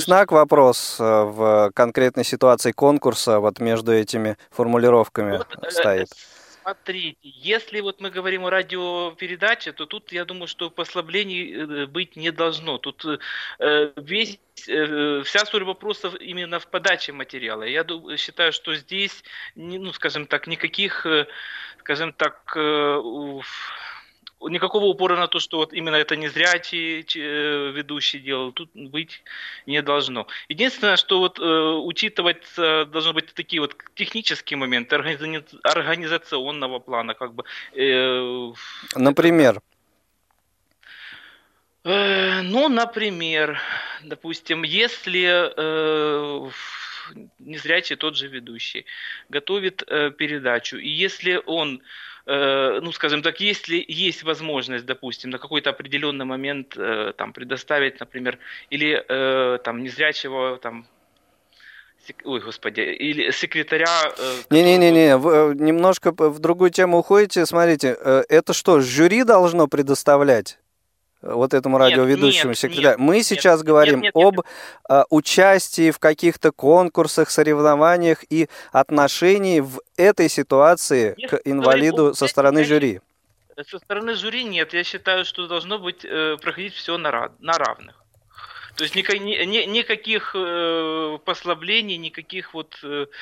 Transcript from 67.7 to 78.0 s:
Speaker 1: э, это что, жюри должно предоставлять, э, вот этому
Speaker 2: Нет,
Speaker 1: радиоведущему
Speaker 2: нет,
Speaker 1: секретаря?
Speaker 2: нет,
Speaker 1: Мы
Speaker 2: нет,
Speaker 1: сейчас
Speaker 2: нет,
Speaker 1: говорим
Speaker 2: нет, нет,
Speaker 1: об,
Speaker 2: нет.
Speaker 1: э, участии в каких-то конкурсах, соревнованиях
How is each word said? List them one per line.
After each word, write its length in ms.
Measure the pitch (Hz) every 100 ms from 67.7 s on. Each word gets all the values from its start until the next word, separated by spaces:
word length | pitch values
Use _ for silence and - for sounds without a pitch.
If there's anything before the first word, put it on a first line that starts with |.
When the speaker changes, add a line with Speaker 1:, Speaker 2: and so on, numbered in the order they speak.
| 156 135 120
Speaker 1:
э, 240 | 139 135 127
это 240 | 156 -
что, 260 | 175 - 160
жюри 420 | 131 127 170 220
должно 440 | 240 208 180 170 147
предоставлять, 880 | 147 139 135 - 143 143 117 98 - _ _ _ _ _ _
э, 100 | 90
вот 200 | 117 131 139
этому 220 | 135 131
Speaker 2:
Нет, 100 | 131
Speaker 1:
радиоведущему 600 | 131 127 139 139 175 143
Speaker 2:
нет, 60 | 113
Speaker 1:
секретаря? 300 | 135 175 143
Speaker 2:
нет, 80 | 113
Speaker 1:
Мы 160 | 139 202
Speaker 2:
нет, 80 | 226
Speaker 1:
сейчас 340 | 196 185 160
Speaker 2:
нет, 80 | 156
Speaker 1:
говорим 340 | 151 151 135
Speaker 2:
нет, 140 | - 160
нет, 100 | 190
Speaker 1:
об, 80 | 185
Speaker 2:
нет. 100 | - - - - -
Speaker 1:
э, 140 | 139 -
участии 800 | 156 - - 190 190 - - 165
в 80 | -
каких-то 540 | 156 156 170 - 160
конкурсах, 800 | - 135 170 180 - 156 - 156
соревнованиях 920 | - 151 147 151 147 160 175